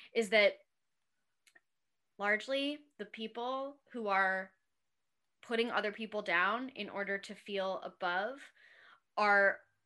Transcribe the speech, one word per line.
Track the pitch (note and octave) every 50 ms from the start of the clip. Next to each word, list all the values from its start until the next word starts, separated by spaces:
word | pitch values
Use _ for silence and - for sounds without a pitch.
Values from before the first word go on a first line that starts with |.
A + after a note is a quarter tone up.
| - - -
is | A3+ A3+ F#3+
that | A3+ G#3+ G3+ G3 - - _ _ _ _ _ _ _ _ _ _ _ _ _ _ _ _ _ _ - - _ _ _ _ _ _ _ _ _ _ _ -
largely | G3 G3+ G#3+ G#3 G#3+ C4 C4+ C#4 C#4 C#4+ D4 D4 D4 _ _ -
the | G#3
people | G#3 - A3+ A3 A3 A3 A#3+ A#3+ B3 C4 C4+ C4+ C#4 C#4+ _ _ _
who | - B3 A3 G3+
are | G3 F#3+ G3 F#3+ F#3+ F#3+ F#3+ F#3+ _ _ _ _ _ _ _ _ _ _ _ _ _ _ _ _ _ _ -
putting | - A#3+ A3+ A#3 A#3+
other | - G3 G3+ G#3+
people | G#3 - A3 G#3+ G#3+ G#3+
down | G3+ G3 E3+ F3 F3+ G3 G#3+ A#3+ C4 B3+
in | - - G#3 -
order | - G3 G3 F#3+ G3 G3
to | G3 - G3+
feel | - - - G3+ G3 F#3+ F#3+ F#3 - -
above | F#3 F#3 - F#3+ F3 F3 F#3 G3+ A#3 C4+ C#4+ - - _ _ - - - - - - - _ _ _ - -
are, | G#3+ G#3 G3+ G3+ G3 G3 - - - _ _ _ -